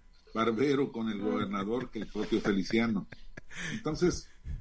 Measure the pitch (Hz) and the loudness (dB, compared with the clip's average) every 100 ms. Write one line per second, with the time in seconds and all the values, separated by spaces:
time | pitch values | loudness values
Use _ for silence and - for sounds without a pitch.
0 | - - - 110 113 110 143 135 123 113 | -20 -20 -8 0 2 4 4 4 2 0
1 | 113 101 104 104 98 101 98 123 127 110 | -4 -2 0 0 0 -2 0 -2 -4 -6
2 | 95 104 104 107 110 98 90 113 117 98 | -6 -4 0 2 4 2 2 2 2 0
3 | - - - - - - 175 127 151 156 | -2 -12 -12 -12 -12 -8 -6 -4 -4 2
4 | 175 - - - - - | 2 2 -6 -14 -8 -8